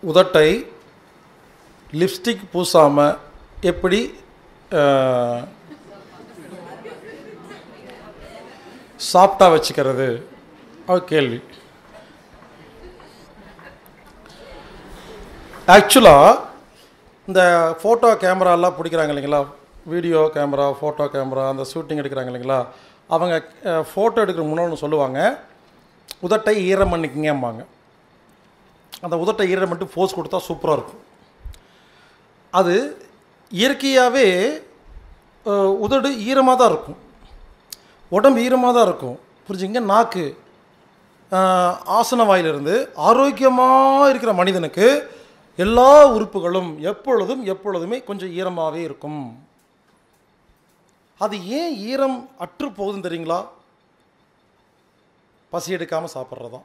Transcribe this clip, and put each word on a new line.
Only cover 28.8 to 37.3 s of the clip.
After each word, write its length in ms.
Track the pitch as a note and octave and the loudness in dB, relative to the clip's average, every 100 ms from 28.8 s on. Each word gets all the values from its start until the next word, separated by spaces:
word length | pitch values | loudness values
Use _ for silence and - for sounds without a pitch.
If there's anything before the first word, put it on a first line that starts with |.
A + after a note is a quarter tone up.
| _ - | _ -16
அந்த 140 | F3 E3+ | -8 -4
உதட்டை 320 | F3+ G#3+ F#3+ | -4 -2 -2
ஈரம் 220 | F#3 F#3 | -2 -2
பண்ணிட்டு 180 | E3+ F#3+ | -4 -8
போஸ் 320 | - F#3 F#3+ | -4 -4 -4
கொடுத்தா 200 | D#3 F#3 - | -8 -8 -8
சூப்பரா 260 | E3 D#3+ | -6 -2
இருக்கும். 260 | D3+ - - _ _ _ _ - - _ _ _ _ _ _ _ _ _ | -2 -4 -20 _ _ _ _ -20 -20 _ _ _ _ _ _ _ _ _
அது 540 | F3+ F3+ F#3 C#4+ D4+ - _ _ _ _ | -2 0 0 -4 -12 -20 _ _ _ _
இயற்கையாவே, 1080 | E3+ A#3+ C#4 C#4 C4 B3 C4 A3 F3+ A3 D#4 - _ - - - - _ _ - | -2 -2 0 0 2 2 2 2 2 -2 -6 -14 _ -20 -20 -20 -20 _ _ -4
ஆ, 40 | G3+ G3 | 0 0
உதடு 440 | G3 G#3+ C4+ C#4 | 0 0 0 0
ஈரமா 440 | B3+ G#3 C4+ C4 B3 | -4 -2 0 2 4
தான் 140 | A#3+ | 2
இருக்கும், 280 | D#3+ - - - _ - | 0 -8 -20 -20 _ -20